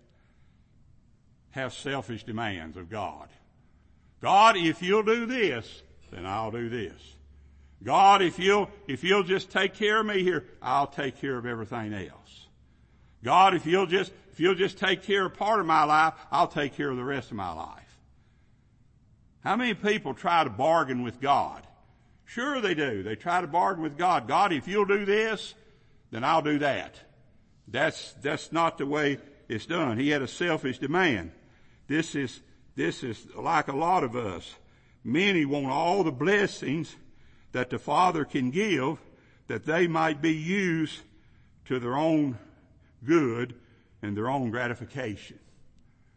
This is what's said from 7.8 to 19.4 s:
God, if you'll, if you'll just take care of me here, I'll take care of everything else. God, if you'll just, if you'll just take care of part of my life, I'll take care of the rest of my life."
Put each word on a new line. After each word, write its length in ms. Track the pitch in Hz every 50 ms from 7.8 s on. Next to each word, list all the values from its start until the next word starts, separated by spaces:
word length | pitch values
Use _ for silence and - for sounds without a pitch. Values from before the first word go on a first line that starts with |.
God, 400 | 98 117 147 180 190 196 202 196
if 160 | 185 160 - 175
you'll, 320 | 180 190 202 208 190 - - - -
if 160 | - 131 -
you'll 220 | 165 185 196 208 185
just 260 | 170 190 180 - -
take 240 | - 185 202 196 196
care 240 | - 214 208 214 220
of 80 | 214
me 160 | 214 208 190
here, 220 | 175 190 170 147 - - - -
I'll 240 | - 123 131 143 143
take 340 | 143 - - 143 131 123 -
care 160 | 151 135 127
of 80 | 120 113
everything 480 | 123 120 113 110 101 123 117 110 104
else. 540 | 107 98 87 67 - - - - - - - - _ _ _ _ _ _ _ _ _ _ - - _ - 110
God, 300 | 127 156 180 190 190 185
if 120 | 156 -
you'll 200 | 156 175 190 196
just, 260 | 160 180 196 - - - - - -
if 80 | - -
you'll 160 | 156 190 190
just 240 | 170 196 180 - -
take 240 | 202 190 185 190
care 240 | - 208 196 202 190
of 80 | 175 -
part 240 | - 196 214 226 208
of 80 | 175
my 160 | 160 160 156
life, 320 | 151 151 151 156 160 160 - - - -
I'll 160 | 135 151 175
take 300 | 160 - 156 147 127 -
care 140 | - 147 139
of 60 | 131
the 80 | 123 123
rest 280 | 139 139 127 - -
of 40 | 117
my 160 | 101 95 87
life." 460 | 82 80 82 - - - - - - _ _ _ _ _ _ _ _ _ _ _ _ _ _ _ _ _ _ _ _ _ _ _ _ _ _ _ _ _